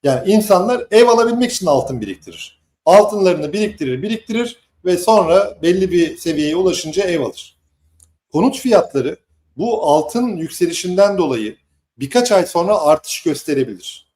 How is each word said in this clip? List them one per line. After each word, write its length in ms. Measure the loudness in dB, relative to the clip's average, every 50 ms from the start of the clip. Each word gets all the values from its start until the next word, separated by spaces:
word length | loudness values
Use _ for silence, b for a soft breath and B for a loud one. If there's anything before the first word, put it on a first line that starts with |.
| 0
Yani 280 | 0 -2 0 0 2
insanlar 560 | 2 2 4 4 2 2 4 0 -2 -4 -4 2
ev 160 | 4 4 6
alabilmek 440 | 6 6 4 2 0 0 -2 -2 -2
için 140 | -4 -4 0
altın 360 | 2 2 2 0 -2 -6 -8
biriktirir. 600 | -8 -10 -12 -14 _ -20 -18 -18 -20 -20 _ _ _ _ _ _ _
Altınlarını 680 | 6 6 6 6 4 0 0 0 0 0 0 -4 -6 -4
biriktirir, 480 | -4 -4 -4 -4 -6 -6 -6 -4 -6
biriktirir 580 | -4 -6 -6 -8 -6 -6 -4 -4 -4 -6 -8 _ _ _ _ _ _
ve 120 | -2 -2
sonra 600 | 0 2 4 4 4 4 2 2 0 0 -4 -6 -4
belli 300 | 0 0 0 2 0 0
bir 260 | 2 0 0 0 -2
seviyeye 380 | -8 -6 -6 -4 -2 -2 -2 -2
ulaşınca 480 | 0 0 0 -2 -2 -6 -6 -4 -4 -2
ev 180 | -2 -2 -2
alır. 360 | -4 -6 -8 -12 -20 -20 _ _ _ _ _ _ _ _ _ _ _ _ _ _ _ _
Konut 260 | -2 0 0 0 0
fiyatları 600 | -2 -2 2 2 2 2 2 -4 -4 -4 -4 -6 _ _ _ _ _ _ _ _
bu 260 | -6 -4 -4 -4 -2 2
altın 540 | 2 2 2 2 0 -4 -2 -2 -2 -4
yükselişinden 800 | -6 -8 -10 -4 -4 -4 -2 -2 -6 -6 -4 2 2 2 2 2
dolayı 400 | -2 -2 -2 -2 -4 -4 -8 -10 _ _ _ _ _ _ _ _
birkaç 340 | _ -12 -2 0 0 2 4
ay 140 | 2 2 2
sonra 360 | 0 -2 -2 0 0 0 2
artış 420 | 4 2 2 2 0 -10 -12 -6 -4
gösterebilir. 880 | -4 -6 -4 -4 -4 -2 -2 -2 -4 -6 -16 -16 -20 -20 -20 _ _ _